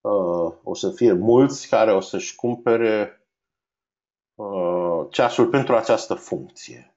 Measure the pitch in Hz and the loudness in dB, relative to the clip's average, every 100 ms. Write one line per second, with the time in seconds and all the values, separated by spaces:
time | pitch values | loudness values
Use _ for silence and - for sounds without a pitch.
0 | 107 104 90 87 85 - - - 98 - | -2 -2 0 -2 -4 -6 -12 -6 -6 2
1 | 120 92 110 120 139 139 - 113 110 95 | 2 2 4 4 4 0 -2 2 4 2
2 | - 127 - - 120 120 - 113 113 107 | 0 -10 -10 -8 -6 -4 0 2 2 0
3 | 101 - _ _ _ _ _ _ _ _ | -2 -8 _ _ _ _ _ _ _ _
4 | _ _ _ _ 104 98 87 90 87 85 | _ _ _ _ -8 -4 -2 -2 -2 -2
5 | 71 - 123 - 117 139 127 120 - 113 | -4 0 0 2 2 2 2 0 2 -2
6 | - - - - 67 - - 60 - | 0 -10 -8 -10 -10 -20 -20 -20 -20